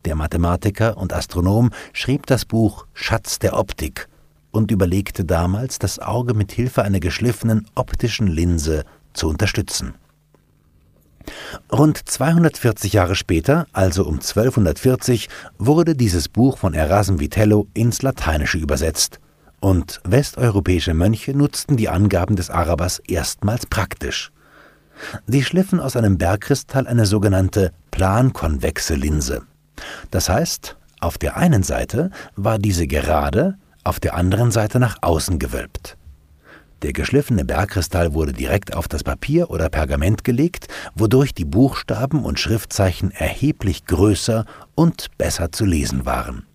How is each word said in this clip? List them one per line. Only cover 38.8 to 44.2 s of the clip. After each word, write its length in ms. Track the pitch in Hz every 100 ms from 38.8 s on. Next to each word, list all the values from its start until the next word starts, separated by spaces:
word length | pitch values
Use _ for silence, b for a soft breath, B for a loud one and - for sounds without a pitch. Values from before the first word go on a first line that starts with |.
| -
das 140 | 76
Papier 460 | - 67 - 160 170
oder 200 | - 80
Pergament 560 | 78 76 69 87 107
gelegt, 420 | - 120 165 - - B B
wodurch 380 | - 107 131 143
die 120 | -
Buchstaben 800 | 76 90 135 - - 110 139 147
und 140 | 113 71
Schriftzeichen 720 | - 107 - - 95 - 92
erheblich 760 | - - - 139 - 98 -
größer 600 | - 90 104 98